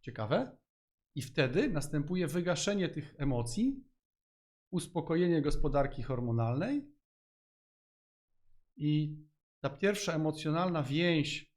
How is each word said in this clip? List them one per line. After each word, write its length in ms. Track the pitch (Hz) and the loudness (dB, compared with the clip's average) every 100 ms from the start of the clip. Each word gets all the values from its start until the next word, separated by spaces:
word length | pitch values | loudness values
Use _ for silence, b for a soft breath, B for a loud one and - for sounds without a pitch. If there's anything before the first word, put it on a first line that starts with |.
Ciekawe? 560 | - 110 107 175 262 - _ _ _ _ _ 143 | -12 -8 0 0 0 -10 _ _ _ _ _ -10
I 60 | |
wtedy 480 | - - 131 151 277 | -6 0 2 2 2
następuje 580 | 156 - 147 147 180 165 | 0 -2 -2 -2 -2 0
wygaszenie 640 | 170 175 165 - 202 170 | 0 0 0 0 0 -2
tych 260 | 156 - - | -4 -10 -4
emocji, 680 | 143 123 120 - 254 277 - _ _ _ _ _ _ _ _ | 0 0 -2 0 0 0 -12 _ _ _ _ _ _ _ _
uspokojenie 680 | 180 - 170 - 165 175 165 | -6 -4 -6 0 2 4 4
gospodarki 640 | 143 139 151 139 139 - | 2 2 4 4 2 -2
hormonalnej 880 | 117 123 120 117 113 127 208 294 - _ _ _ _ _ _ _ _ _ _ _ _ _ _ _ _ - _ - | -4 -2 0 0 2 0 0 -2 -4 _ _ _ _ _ _ _ _ _ _ _ _ _ _ _ _ -20 _ -4
i 460 | 147 151 151 151 - _ _ _ | 0 2 0 -8 -16 _ _ _
ta 100 | 135 | -8
pierwsza 440 | - 190 202 - | 0 0 0 -2
emocjonalna 680 | 160 156 156 156 160 185 165 | 0 0 -2 -2 0 0 0
więź 720 | 135 147 175 165 143 - - | 0 2 4 2 0 -6 -12